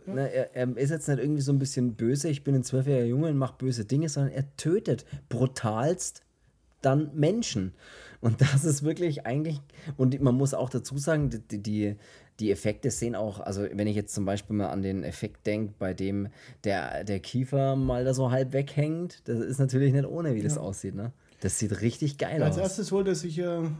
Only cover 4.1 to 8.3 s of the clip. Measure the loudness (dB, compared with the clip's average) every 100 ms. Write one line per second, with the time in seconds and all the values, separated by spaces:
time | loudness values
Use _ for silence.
4.1 | 0 0 0 -6 -4 0 0 2 -2 -4
5.1 | -14 -6 0 0 0 -2 0 0 0 -4
6.1 | -10 _ _ _ _ _ _ 2 2 2
7.1 | 2 2 2 0 -2 -2 -6 -18 -20 -20
8.1 | -4 0